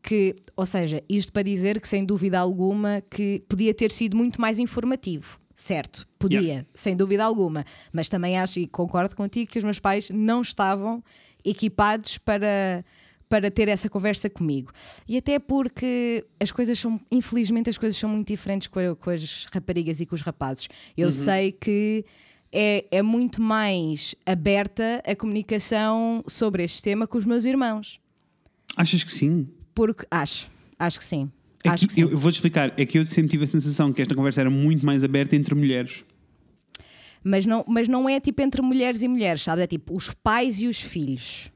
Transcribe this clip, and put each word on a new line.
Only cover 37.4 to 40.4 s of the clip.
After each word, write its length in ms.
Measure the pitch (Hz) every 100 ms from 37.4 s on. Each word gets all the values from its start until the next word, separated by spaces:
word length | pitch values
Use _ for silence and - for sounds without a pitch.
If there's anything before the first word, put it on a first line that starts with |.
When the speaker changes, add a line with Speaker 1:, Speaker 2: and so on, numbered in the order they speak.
| 196
Speaker 1:
não, 180 | 226 -
mas 220 | 233 233
não 200 | 254 262
é 120 | 269
tipo 220 | 277 240
entre 180 | 277 269
mulheres 420 | 254 262 247 240
e 60 | 247
mulheres, 340 | 247 202 160
sabe? 200 | - 165
É 40 | 175
tipo 300 | 165 - 175
os 160 | -
pais 480 | - - 220